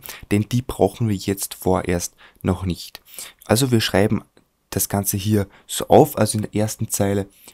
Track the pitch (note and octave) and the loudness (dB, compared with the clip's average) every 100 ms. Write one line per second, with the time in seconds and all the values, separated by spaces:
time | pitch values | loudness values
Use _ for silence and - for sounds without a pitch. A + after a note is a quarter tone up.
0 | - - - G#2 G#2+ A#2+ - - F#2+ - | -8 -18 -2 0 0 -2 -4 0 0 2
1 | A#2 F#2+ G2+ G2 - - G2 F#2 - F2 | -2 -2 -2 -4 -6 -4 0 0 0 -2
2 | - _ - _ G2 F2+ F#2+ E2 - - | -4 _ -20 _ -2 -2 -2 -6 -10 -20
3 | _ - - - - A2 C3+ A#2 - F#2+ | _ -18 -18 -10 0 2 2 2 2 2
4 | G#2 G#2 - _ _ _ _ G2 - G2+ | 2 0 -6 _ _ _ _ -6 -2 -2
5 | G2 G2+ G2+ G#2+ G2 - - - - G#2 | -2 -4 0 0 0 -8 -12 -8 4 6
6 | D#3 - G#2+ G#2+ G#2 G#2 G#2+ - A2+ - | 6 2 -2 -2 -2 -2 -4 -4 -6 -2
7 | G2+ G2+ G2 _ - | 0 0 -4 _ -20